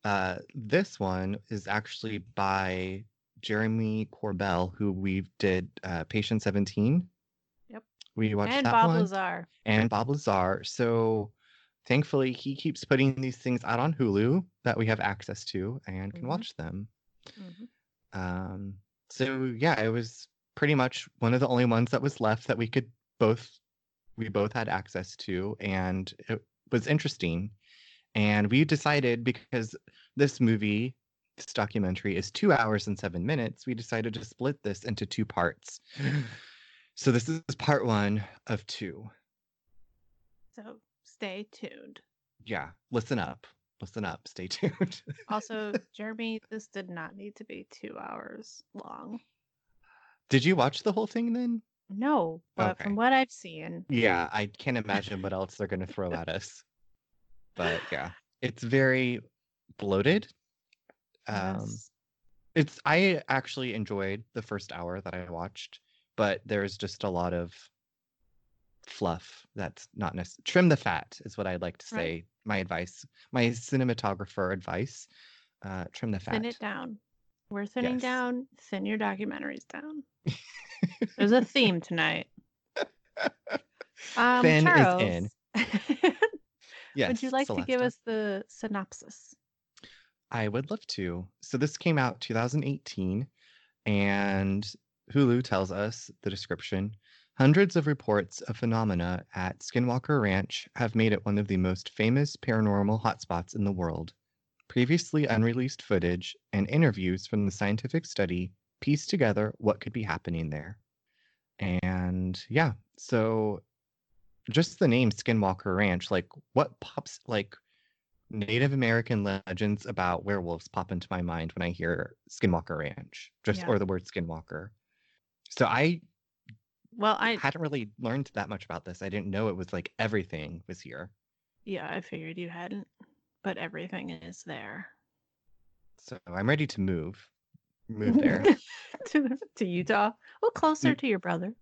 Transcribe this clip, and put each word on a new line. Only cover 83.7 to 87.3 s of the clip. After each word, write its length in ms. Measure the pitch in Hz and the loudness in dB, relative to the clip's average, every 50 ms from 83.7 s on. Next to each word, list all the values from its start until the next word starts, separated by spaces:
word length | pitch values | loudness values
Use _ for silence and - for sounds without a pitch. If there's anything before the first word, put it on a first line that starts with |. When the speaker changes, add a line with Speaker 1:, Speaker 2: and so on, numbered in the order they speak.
| _ _ - _ _ - - - - | _ _ -20 _ _ -18 -16 -6 0
Speaker 2:
Um, 260 | - 233 247 247 247 247 | 2 4 4 4 6 6
Speaker 1:
Thin 220 | - 156 151 156 - | 6 8 8 8 8
is 60 | 349 | 8
Speaker 2:
Charles, 280 | 320 - 185 180 180 | 8 8 6 6 4
Speaker 1:
in. 280 | 110 98 87 85 92 107 _ _ _ _ _ | 2 2 0 -2 -4 -6 _ _ _ _ _
Speaker 2:
<laughs> 600 | 220 233 - - 202 - - 294 - - 339 - - - 453 440 320 _ _ _ _ _ - - - - - - | -2 -2 0 -2 -4 -2 -2 -2 2 4 2 4 4 0 0 0 -4 _ _ _ _ _ -20 -20 -20 -20 -10 -2
Speaker 1:
Yes, 120 | 139 123 - | 0 2 2
Speaker 2:
would 120 | 254 220 - | 2 0 -2
you 60 | |
like 180 | 262 | -2